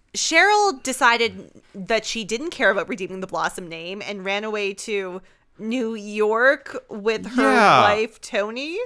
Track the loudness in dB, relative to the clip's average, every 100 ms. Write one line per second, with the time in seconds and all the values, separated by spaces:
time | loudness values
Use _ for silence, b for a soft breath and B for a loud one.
0 | _ -6 -2 2 4 4 2 0 -6 2
1 | 2 2 -2 -4 -18 -20 _ -16 -4 -4
2 | -2 -8 -6 -6 -6 0 2 2 -2 -6
3 | -8 -8 -8 -4 -4 -4 -12 -12 -12 -10
4 | -10 -8 -4 -4 -4 -4 -4 -6 -6 -4
5 | -4 -10 b b b _ -4 -2 -2 -6
6 | -8 0 2 4 4 2 -4 -14 -12 -4
7 | -2 -2 -2 2 4 6 8 8 6 4
8 | -2 -6 -6 -2 -2 -4 -8 -6